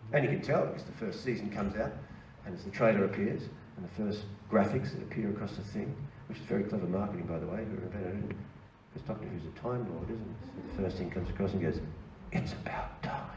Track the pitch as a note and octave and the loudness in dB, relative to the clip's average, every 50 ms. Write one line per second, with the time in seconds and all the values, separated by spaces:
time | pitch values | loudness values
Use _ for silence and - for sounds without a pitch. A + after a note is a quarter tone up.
0 | - - - D3+ C3+ A#2+ - - - - - - - - - - - - - - | -10 2 4 4 6 6 4 2 2 4 4 4 4 4 0 -4 -6 -8 -8 -6
1 | A2+ G#2 F2+ - - B2+ A#2 G#2 G2+ G2+ G2 - G2+ G2+ - G#2+ A#2 - - - | -4 -4 -4 -4 -2 -2 0 0 0 -2 -2 0 0 0 2 0 0 0 0 -6
2 | - - - - - - - - - G#2+ F#2 F2 - G2+ - - B2+ A2+ A2 G2 | -10 -10 -14 -16 -16 -16 -18 -12 -8 -8 -8 -6 -6 -8 0 6 8 8 8 8
3 | G2 G2 G2 G2+ G2+ G#2 - - - - - - - - - - F#2 - - - | 6 4 4 2 2 2 2 0 -2 -4 -8 -12 -14 -14 -12 -10 -10 -8 -4 -2
4 | G#2+ G#2 G#2 G#2 - - - - - - G#2+ G#2+ G2+ G2+ - - - - - - | 0 0 0 0 -4 -6 -10 -10 -8 4 6 8 8 8 6 4 2 2 -2 -2
5 | - - - - G#2+ G2+ G2+ - - G2+ - - - - - G#2+ G3+ - C#3 - | -4 -4 -2 0 2 2 2 0 -2 -4 -4 -4 -6 -4 -2 -2 -2 -2 -2 -4
6 | - - - - - - - - - - - G#3 - - - G#3+ - F3 F3 F#2+ | -6 -8 -8 -12 -10 -10 -10 -8 -2 2 2 2 4 4 2 2 2 4 4 4
7 | - G#3 G3+ - E2+ - E3+ D#2+ - - F2+ G#2+ - - F#2+ - - F2+ - G2 | 2 2 0 -2 -2 -2 -2 -2 -2 -2 -2 -2 -2 -2 -2 -2 -4 -4 -2 -2
8 | F#2+ F2+ G2 G#2 - - - - - - - - - - - - - - - - | -2 -2 -2 -2 -2 -2 -2 -6 -6 -10 -12 -16 -18 -18 -20 -20 -20 -12 -12 -10
9 | - - - - - - - E2+ D#2 E2 - - - A#2+ B2+ B2 A#2 G2 E2+ E2 | -4 -4 -4 -4 -4 -4 -4 -4 -6 -6 -8 -6 -4 -2 0 0 0 -2 -2 -2
10 | E2+ - A2 A2+ - - - - - - - - - - - - G2 F#2 - - | -2 -2 -2 -4 -4 -6 -6 -8 -8 -10 -8 -8 -8 -6 -2 0 0 2 2 0
11 | F#2 F2 - F#2+ F2+ - - - G2 F#2+ - F#2+ E2+ D#2+ D2 - - - - - | -2 -2 0 0 0 0 0 2 2 2 4 4 4 4 2 2 0 -4 -6 -8
12 | - - - - - - - - B2+ - - - - - - - - - - - | -10 -12 -14 -14 -12 0 0 0 0 2 -2 -4 -4 -4 -2 -2 -2 -4 -4 -4
13 | - - - - - - - | -4 -2 -2 -2 -4 -6 -8